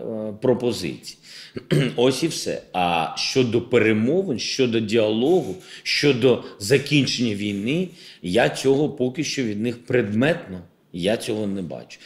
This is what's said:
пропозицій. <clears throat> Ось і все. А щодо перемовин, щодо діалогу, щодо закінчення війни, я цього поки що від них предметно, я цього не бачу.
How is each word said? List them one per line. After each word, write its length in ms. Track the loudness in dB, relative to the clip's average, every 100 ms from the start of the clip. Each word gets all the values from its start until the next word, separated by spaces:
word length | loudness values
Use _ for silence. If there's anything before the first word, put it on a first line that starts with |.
| -8 -6 -8 -2
пропозицій. 720 | 0 2 0 -2 -4 -8 -14 -20 -20 -20 -18 -16 -2
<clears throat> 260 | 0 2 2
Ось 260 | 2 2
і 60 | -2
все. 340 | -4 -6 -6 -6
А 420 | -2 0 0 -2 -4
щодо 460 | -2 0 2 0
перемовин, 760 | 2 4 4 4 2 0 0 -4
щодо 420 | -4 0 0 0
діалогу, 760 | 0 2 2 2 2 2 0 -8 -14 -12
щодо 640 | -6 0 2 4 4 4 0 -10
закінчення 760 | 0 0 4 2 2 0 -2
війни, 540 | -2 -4 -2 -2 -2 -4 -8 -20 -12
я 260 | -2 2 2
цього 400 | 2 2 2 0
поки 360 | -2 -4 -2
що 180 | -4 -4
від 160 | -4 -2
них 260 | -4 -6 -2
предметно, 720 | 0 0 2 2 0 -6 -14 -14 _ _
я 240 | -4 0 0
цього 300 | -2 -4 -4
не 160 | -4
бачу. 360 | -6 -10 -14 -20